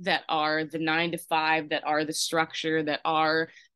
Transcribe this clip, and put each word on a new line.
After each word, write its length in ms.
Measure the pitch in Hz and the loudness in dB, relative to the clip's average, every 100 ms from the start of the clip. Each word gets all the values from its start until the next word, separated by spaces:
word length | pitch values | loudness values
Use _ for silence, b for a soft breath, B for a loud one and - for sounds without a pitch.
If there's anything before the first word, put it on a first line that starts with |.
That 220 | 180 160 - | 0 0 2
are 380 | 160 151 156 156 | 0 2 0 -2
the 140 | 160 | -2
nine-to-five, 880 | 160 160 170 170 - 160 156 160 151 | 0 0 0 -4 -2 0 2 0 0
that 140 | 151 - | -4 0
are 180 | 151 | 0
the 80 | 156 | 0
structure, 720 | 156 - 165 160 - 160 160 | -2 -2 0 0 -2 -2 -2
that 160 | 151 147 165 | 0 -2 0
are 440 | 156 156 160 165 B B | 2 2 2 -2 B B